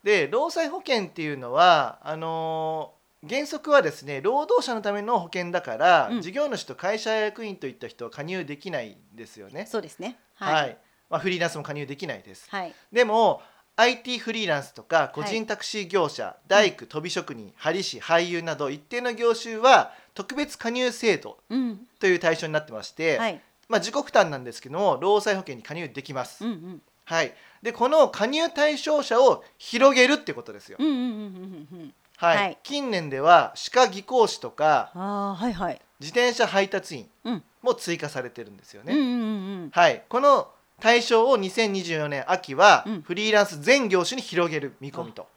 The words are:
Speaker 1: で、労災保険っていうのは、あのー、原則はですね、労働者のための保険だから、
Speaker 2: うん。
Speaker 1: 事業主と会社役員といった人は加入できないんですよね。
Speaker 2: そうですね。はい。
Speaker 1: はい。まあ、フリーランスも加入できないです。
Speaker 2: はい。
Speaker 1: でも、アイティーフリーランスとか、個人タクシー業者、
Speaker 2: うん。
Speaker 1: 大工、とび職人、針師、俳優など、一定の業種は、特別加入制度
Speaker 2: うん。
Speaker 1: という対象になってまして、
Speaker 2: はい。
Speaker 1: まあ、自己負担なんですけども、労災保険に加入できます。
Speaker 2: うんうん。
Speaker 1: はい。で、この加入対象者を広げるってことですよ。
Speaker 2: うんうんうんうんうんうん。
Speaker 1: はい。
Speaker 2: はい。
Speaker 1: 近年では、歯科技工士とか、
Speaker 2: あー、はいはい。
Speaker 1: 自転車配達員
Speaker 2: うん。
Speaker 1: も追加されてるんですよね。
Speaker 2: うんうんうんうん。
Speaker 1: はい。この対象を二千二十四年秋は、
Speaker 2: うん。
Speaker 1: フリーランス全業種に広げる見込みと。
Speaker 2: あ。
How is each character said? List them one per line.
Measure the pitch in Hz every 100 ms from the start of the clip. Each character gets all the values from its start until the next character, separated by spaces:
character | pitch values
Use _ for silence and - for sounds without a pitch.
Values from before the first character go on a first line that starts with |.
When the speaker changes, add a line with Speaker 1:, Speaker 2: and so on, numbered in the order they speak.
Speaker 1:
で、 | 196 202 143
労 | 220 320
災 | 330 311
保 | 359
険 | - 240 180
っ |
て | -
い | 151
う | 139
の | 123
は、 | 135 180 160 123 -
あ | 147 160
の | 160 160 160 160 160 160 147 _ _ _
ー、 | 151
原 | 254 294
則 | 302 302
は | 285
で | 156
す | 143
ね、 | 135 139
労 | 170 269 302
働 | 240
者 | -
の | 226
た | 202
め | 202
の | 208 233
保 | 170
険 | 185 175
だ | 175
か | 156 113
ら、 | 165 165 117
Speaker 2:
う | 233
ん。 |
Speaker 1:
事 | 170
業 | 226 294
主 | 214
と | -
会 | 123 180 220
社 | 220
役 | 220 214 208
員 | 220 190
と | 135
い |
っ |
た | 117 117
人 | -
は | 117
加 | -
入 | 151 185
で | 147 143
き | 190
な | 151
い | 113
ん | 98 _ 107
で | 110
す | -
よ | 98
ね。 | 139 214
Speaker 2:
そ | 226
う |
で | 160
す | -
ね。 | 180 247 _
は | _ 196
い。 |
Speaker 1:
は | 156 139
い。 | 117 _ _ _
ま | 170
あ、 |
フ | 180
リ | 180
ー |
ラ | 170
ン |
ス | 156
も |
加 | 139
入 | 147 143
で | 151
き | 175
な |
い | 107
で | 101
す。 | 95 -
Speaker 2:
は | 202
い。 | 175 - _
Speaker 1:
で | 220
も、 | 233 220 214 143 - _ _ -
ア | 240
イ | 247
テ | 247
ィ | 240
ー |
フ | 226
リ | 220 196
ー |
ラ | 147
ン |
ス | 135
と | -
か、 | - 165 139
個 | -
人 | 175 220 220
タ | 208
ク |
シ | - 214
ー | 180
業 | 190 151
者、 | - 101 -
Speaker 2:
う | _
ん。 |
Speaker 1:
大 | 196 202 -
工、 | 113
と | 151
び | 170
職 | 180 -
人、 | 120 101 _
針 | 151 180
師、 | 180 120
俳 | - 165
優 | 175 175
な | 165 147
ど、 | 143
一 | 143
定 | _ 240
の | 247
業 | 226 233
種 | 226 233 220
は、 | 247 220 127 - _
特 | - 190
別 | 277 285 -
加 | 233
入 | 247 254
制 | 240 233 165
度 | 107 - _
Speaker 2:
う | 240
ん。 | 247 202 247 _
Speaker 1:
と | 196
い |
う | 175
対 | 170 160
象 | 160
に |
な | 151
っ | 151
て |
ま | 110
し | 101
て、 | - 160 131
Speaker 2:
は | 226
い。 | 180 _ _ _
Speaker 1:
ま | 220
あ、 |
自 | 180
己 | 277
負 | 277
担 | - 180
な | 139
ん |
で | 123
す | 113
け | 131
ど | 156
も、 | 202 127
労 | 180 208
災 | 208
保 | 190
険 | 185
に | 165
加 | -
入 | 156 156
で | 139
き | 135
ま | 135 123
す。 | -
Speaker 2:
う | 220
ん |
う |
ん。 | 190 175 175 _ _ -
Speaker 1:
は | 165
い。 | 139 - _ _
で、 | 226
こ | 233 247
の | 311 277
加 | - 220
入 | 302 330
対 | 330 302 285
象 | - 302
者 | - 233
を | 262 151 - _
広 | - 226 269 254
げ | 254
る |
っ | 294
て | -
こ | 123
と | 117
で | 101
す | -
よ。 | -
Speaker 2:
う |
ん | 302
う |
ん |
う | 262
ん |
う |
ん | 247
う |
ん | 214 208 185 190 180 147 175
う |
ん。 | 151 _ _ _
Speaker 1:
は | 170
い。 | 165
Speaker 2:
は | 196
い。 | -
Speaker 1:
近 | - 285 262
年 | 196 151
で | 135
は、 | 151 170 123
歯 | - -
科 | 247 233
技 | 190
工 | - 254 220
士 | -
と | 120
か、 | - 156 139 104
Speaker 2:
あ | 175 196 202 202 180
ー、 |
は | 240
い |
は | 180 180
い。 | - _ _
Speaker 1:
自 | 147
転 | 240 247
車 | 233 208
配 | 190 196
達 | 196 - 139
員 | 104 _
Speaker 2:
う | -
ん。 | 208 _ _
Speaker 1:
も | 247
追 | 233 - 170
加 | 147
さ | 135
れ | 123
て | -
る | 104
ん | 98
で |
す | _
よ | 104
ね。 | 135
Speaker 2:
う | 277
ん |
う |
ん | 262
う |
ん | 247
う | 220 214 190 196 160
ん。 |
Speaker 1:
は | - 170
い。 | 120 -
こ | 240
の | 285 254 - _ _ _
対 | 220 240
象 | 233 226 240
を | 247
二 | 190
千 | 226 220
二 | 196
十 | 170
四 | 160 147
年 | 139 131
秋 | 185 -
は、 | 135 202 151 202
Speaker 2:
う |
ん。 | 208
Speaker 1:
フ | 151
リ | 175 214
ー |
ラ | 214
ン | 202
ス | 156
全 | 147 277 220
業 | 180
種 | 175 262
に |
広 | - 170 170
げ | 156
る | 135 -
見 | 139
込 | 135
み | 117
と。 | 110
Speaker 2:
あ。 | 90